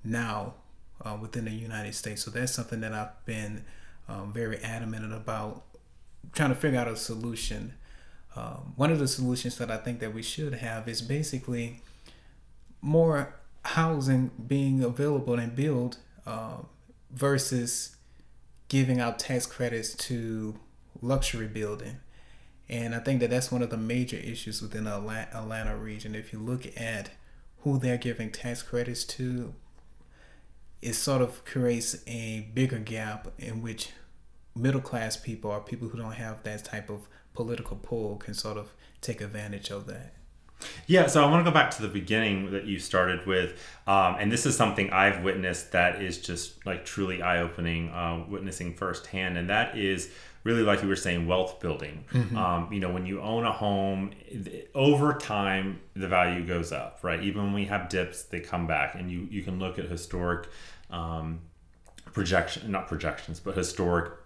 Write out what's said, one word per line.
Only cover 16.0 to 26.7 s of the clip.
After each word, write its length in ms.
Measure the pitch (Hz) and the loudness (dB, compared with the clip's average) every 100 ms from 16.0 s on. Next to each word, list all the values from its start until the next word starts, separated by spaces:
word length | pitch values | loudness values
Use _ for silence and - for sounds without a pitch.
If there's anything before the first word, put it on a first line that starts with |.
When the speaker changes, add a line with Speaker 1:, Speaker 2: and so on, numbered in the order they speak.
| - - - | -18 -16 -10
Speaker 1:
uh, 320 | 110 113 123 131 - - - - | -8 -8 -10 -14 -20 -20 -20 -14
versus 840 | 127 139 139 135 127 120 - - - - - - - - - - | 0 4 4 2 0 0 -2 -6 -14 -20 -20 -20 -20 -20 -20 0
giving 300 | 135 131 123 | 4 4 4
out 180 | 120 117 | 2 -2
tax 260 | - 127 - | -2 0 -2
credits 480 | - 120 117 110 - | -2 -2 0 -4 -6
to 640 | - 120 113 110 107 104 - - - - | -4 -2 -2 -4 -4 -8 -16 -20 -20 -6
luxury 460 | 120 135 - 117 107 | 0 2 2 -2 -4
building. 500 | 107 104 104 113 123 - - - - - - - | -4 -4 -4 -8 -10 -14 -20 -20 -20 -20 -20 -8
And 240 | 117 117 | -4 -2
I 60 | 117 | -2
think 220 | 135 131 | 2 4
that 80 | 120 | 4
that's 220 | 123 123 | 4 2
one 100 | 123 | 0
of 80 | 117 | 0
the 80 | 113 | 0
major 400 | 110 123 123 - | 0 0 0 -4
issues 440 | 110 113 110 107 | -6 -6 -6 -6
within 220 | 107 107 | -6 -4
the 80 | 107 101 | -4 -4
Atla-, 320 | 107 110 - | -4 -6 -6
Atlanta 440 | 113 110 110 107 107 | -8 -6 -2 -2 -2
region. 380 | 110 107 110 107 | -6 -8 -6 -8
If 180 | 110 | -8
you 60 | 110 | -8
look 260 | 110 127 127 | -4 -4 -6